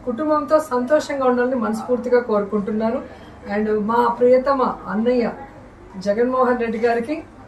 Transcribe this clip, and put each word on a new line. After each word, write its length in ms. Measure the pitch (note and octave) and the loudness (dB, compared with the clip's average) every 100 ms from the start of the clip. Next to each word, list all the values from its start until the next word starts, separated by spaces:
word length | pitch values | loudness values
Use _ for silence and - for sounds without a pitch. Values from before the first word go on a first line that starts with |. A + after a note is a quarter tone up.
| B3+ | -6
కుటుంబంతో 540 | A#3 D4+ D4+ D4 D#4 | -4 0 0 4 2
సంతోషంగా 640 | - B3 B3 D4+ D4 C#4 C4 | 2 -2 2 2 2 0 2
ఉండాలని 300 | B3 B3 C4 | 2 0 0
మనస్ఫూర్తిగా 640 | G#3+ A3 - B3 B3 B3 | -2 -4 -2 -2 2 2
కోరుకుంటున్నాను. 800 | A#3+ G3+ G3 G#3 G3+ G#3+ A3 C4 - - - - G3+ | 2 0 0 -2 -2 -2 -2 -2 -8 -16 -20 -16 -6
And 260 | G3+ G#3+ G#3+ | -4 0 0
మా 280 | G3+ A#3 A#3 A#3 | 0 2 0 2
ప్రియతమ 560 | B3 B3+ C4 C4+ A#3 - F#3 | 4 4 4 2 0 -4 -6
అన్నయ్య 440 | G3 A#3 B3 G#3 - - - - - - F#3+ | -2 0 2 0 -4 -14 -18 -20 -20 -18 -6
జగన్మోహన్ 640 | F#3+ G#3 B3 B3+ B3 A#3 | -2 0 0 2 2 2
రెడ్డి 180 | A#3 A3 | -2 0
గారికి 460 | A#3 A#3 A#3 D#4+ - - | 0 0 -2 -6 -8 -18